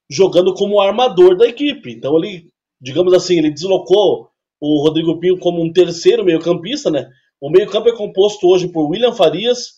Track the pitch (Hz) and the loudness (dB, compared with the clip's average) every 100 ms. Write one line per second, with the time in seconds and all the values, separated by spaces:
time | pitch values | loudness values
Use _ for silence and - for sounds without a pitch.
0 | _ 139 185 - 190 185 202 208 196 208 | _ 0 2 2 0 -2 -2 0 0 0
1 | 254 180 180 185 233 233 294 - 127 113 | 0 4 6 6 2 0 -4 -6 -12 -10
2 | 131 160 202 175 - _ _ _ 127 139 | -2 -2 -2 -8 -18 _ _ _ -6 -2
3 | 180 180 180 170 151 139 185 185 - 196 | 2 2 2 0 0 -2 -2 -2 -2 0
4 | 185 117 - _ _ _ 147 151 151 156 | 0 -2 -6 _ _ _ -4 0 0 0
5 | 165 165 175 180 180 170 165 170 170 165 | -2 -2 -2 -2 -2 -4 -2 0 0 0
6 | 180 233 185 160 170 165 170 285 180 147 | 0 2 2 0 0 -4 -6 -6 -4 -4
7 | 117 _ _ _ 139 175 202 208 233 226 | -6 _ _ _ 0 0 2 0 -2 -2
8 | 202 185 208 - 180 185 170 165 147 190 | -4 0 0 2 2 2 0 -4 -4 0
9 | 240 226 165 156 226 240 - | -2 2 0 0 -2 -4 -6